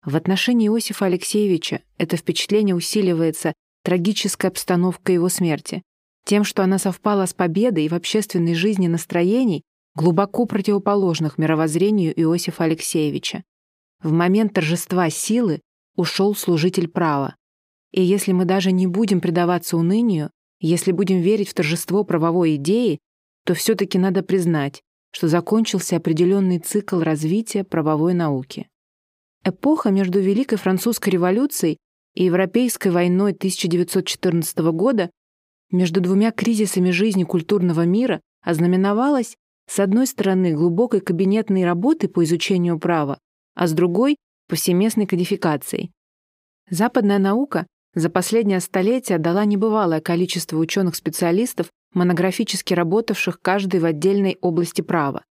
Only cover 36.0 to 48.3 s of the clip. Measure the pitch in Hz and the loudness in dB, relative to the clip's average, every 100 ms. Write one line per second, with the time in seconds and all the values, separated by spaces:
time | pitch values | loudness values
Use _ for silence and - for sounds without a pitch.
36 | 180 190 220 220 220 220 208 190 180 175 | 0 2 2 0 -2 0 0 0 0 2
37 | 220 190 165 175 160 202 180 160 170 196 | 0 0 0 -2 0 0 2 2 2 2
38 | 247 156 _ _ - 160 175 185 196 208 | 0 -4 _ _ -4 0 2 2 2 2
39 | 269 285 226 - _ _ _ - 196 214 | 0 0 -2 -10 _ _ _ -2 2 2
40 | 262 - 196 185 180 151 170 170 240 208 | 0 0 0 2 2 2 0 2 0 0
41 | - 170 190 214 214 190 175 175 226 320 | 0 0 2 0 0 0 2 0 0 0
42 | 196 - 165 170 - 190 175 165 165 170 | 0 0 0 0 0 0 0 0 0 0
43 | 143 139 _ _ _ - 175 156 180 175 | -2 -6 _ _ _ -2 0 2 2 2
44 | 262 294 _ _ _ 165 - 175 214 220 | 0 0 _ _ _ -4 0 2 2 0
45 | 196 175 180 196 170 147 - - - _ | 0 0 -2 -2 -2 -2 -4 -8 -8 _
46 | _ _ _ _ _ _ _ 170 226 254 | _ _ _ _ _ _ _ -2 0 2
47 | 202 202 196 214 285 170 170 _ _ - | 2 2 2 0 0 -4 -6 _ _ -4
48 | 165 185 180 | -2 0 0